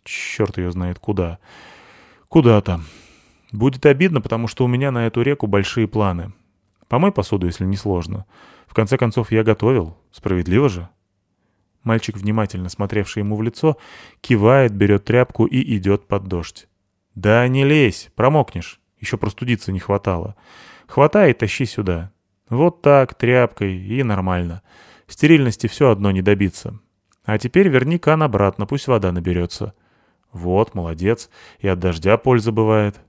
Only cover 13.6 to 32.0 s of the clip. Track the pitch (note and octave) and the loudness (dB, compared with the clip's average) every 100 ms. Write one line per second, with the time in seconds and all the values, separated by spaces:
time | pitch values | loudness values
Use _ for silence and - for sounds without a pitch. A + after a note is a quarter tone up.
13.6 | D#3+ - - - - _ - A#2 G#2+ C3+ | -2 -2 -12 -20 -20 _ -2 2 4 4
14.6 | B2 G2+ G2+ G2+ - A#2+ B2+ - A2+ B2+ | 4 2 2 2 2 0 0 0 0 0
15.6 | C3 G#2+ F#2+ G2+ _ G2+ G2 F2+ E2+ - | -2 -2 0 -2 _ -6 -4 -8 -8 -16
16.6 | _ _ _ _ _ - G2 A#2 B2 C3 | _ _ _ _ _ -4 2 4 4 2
17.6 | C#3 D3+ B2 - - - B2 D3+ B2+ F2 | 2 4 2 0 -14 0 2 2 0 -6
18.6 | - - _ _ - - G#2 - B2 A2+ | -14 -20 _ _ -8 -4 -4 -4 -4 -4
19.6 | - F#2+ - G2+ G2+ F2 F#2+ - _ - | -4 -6 -2 -2 -2 -4 -6 -14 _ -20
20.6 | - - _ - D3+ G#3 F3 A2+ A2 - | -20 -20 _ 2 2 4 4 2 -4 -4
21.6 | B2+ - F#2+ E2+ F2+ _ _ _ _ B2 | -6 -4 -4 -4 -8 _ _ _ _ 0
22.6 | E3+ E3 D3 C#3+ C3 - A#2+ B2 A#2+ - | 0 2 4 4 4 -2 2 2 2 -2
23.6 | G2+ F#2 F#2+ B2 B2 G2 F#2 F2+ F2 E2+ | -6 -6 -6 -4 -2 -2 -2 -2 -4 -8
24.6 | _ _ - _ _ - D3+ D#3+ B2+ A2 | _ _ -20 _ _ 0 4 4 2 -2
25.6 | A2 - C3+ G2+ G2+ F#2+ F#2+ G2+ G2 - | -8 2 2 4 0 0 0 2 0 -4
26.6 | A2+ G#2+ _ _ _ _ - G#2+ B2 F3+ | -14 -16 _ _ _ _ -6 -4 0 2
27.6 | G3 C3 C3 E3+ - D#3+ D3+ G2+ G2+ - | 4 4 2 0 2 2 2 2 0 0
28.6 | G2+ C#3 - A#2 G2 F2 F2 F2 F2 - | -6 -4 0 0 0 -2 -2 -2 -4 -6
29.6 | G2+ _ _ _ _ _ _ F#2 F2 F#2+ | -12 _ _ _ _ _ _ -10 -2 0
30.6 | A2+ F#2+ E2+ E2 F#2+ A2+ - _ - _ | 0 -4 -8 -2 -2 -2 -6 _ -20 _
31.6 | G2 F2+ F2+ E2 | -4 -2 -2 0